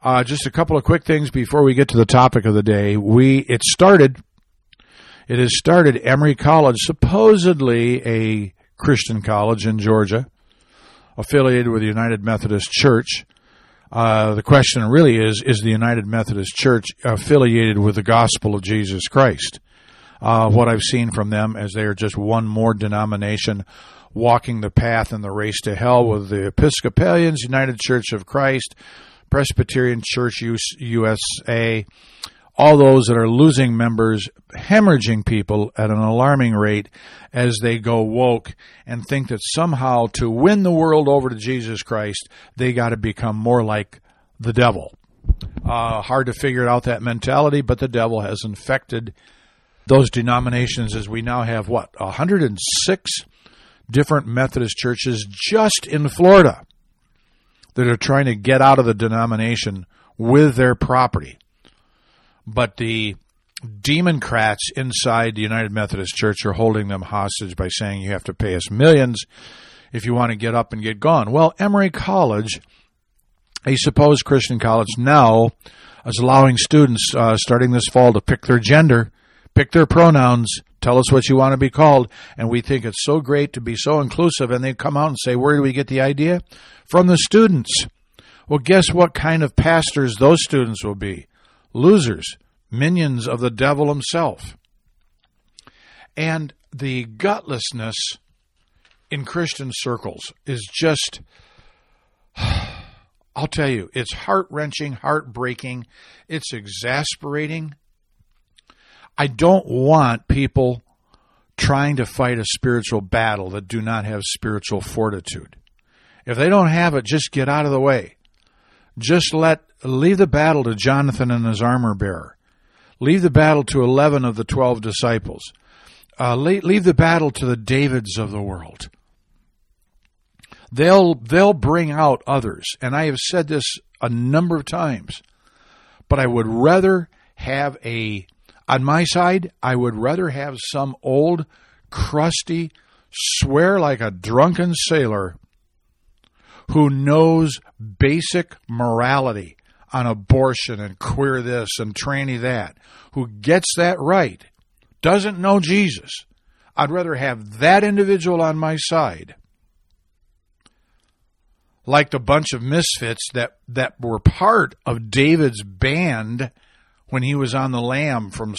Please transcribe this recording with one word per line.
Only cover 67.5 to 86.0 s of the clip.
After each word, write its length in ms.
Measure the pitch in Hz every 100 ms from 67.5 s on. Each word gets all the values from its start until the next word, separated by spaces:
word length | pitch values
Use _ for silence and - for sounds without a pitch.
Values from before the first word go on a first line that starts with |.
| 87
by 120 | 92
saying, 340 | - 104 98
"You 80 | 95
have 140 | 98
to 100 | -
pay 220 | 90 104 90
us 160 | -
millions 520 | 107 151 151 123 110 - - - - - - _
if 120 | 120
you 120 | 113 120
want 160 | 117
to 40 | 107
get 200 | 113 117
up 180 | 113
and 80 | 110
get 180 | 110 104
gone." 320 | 151 160 107
Well, 220 | 143 160 -
Emory 320 | 202 202 190
College, 680 | - - 196 139 104 110 - - _ _ _ _ _ _ _ _ - 135
a 80 | 131
supposed 500 | 143 131 147 143 -
Christian 320 | 139 - 117
college, 400 | 117 113 107 120
now 540 | 127 147 117 113 117 - _ _ - - 123
is 100 | 107
allowing 380 | 127 135 135 120
students, 560 | - 151 139 110 - 127
uh, 220 | 113 110
starting 320 | - 120 123
this 180 | 120 -
fall 260 | 127 123
to 80 | 104
pick 260 | - 123 -
their 120 | 120
gender, 520 | 104 151 160 117 113 - _ _ _
pick 180 | - 139
their 160 | 165 156
pronouns, 760 | 165 170 147 123 120 110 - - _
tell 180 | 123 127
us 120 | 123
what 160 | 135 -
you 80 | 131
want 180 | 131
to 40 | 135
be 140 | 135
called. 400 | - 151 135 113 - - -
And 100 | 113
we 140 | 120
think 240 | - 135 117
it's 180 | -
so 180 | - 156
great 320 | 135 143 143
to 80 | 127
be 140 | 117 113
so 260 | 139 151
inclusive. 500 | 135 - 170 - 123
And 120 | 123
they 120 | 131 127
come 200 | 143 143
out 120 | 156
and 100 | 127
say, 160 | 127 123
"Where 200 | 139 147
do 80 |
we 100 | 135
get 140 | 127 135
the 140 | 131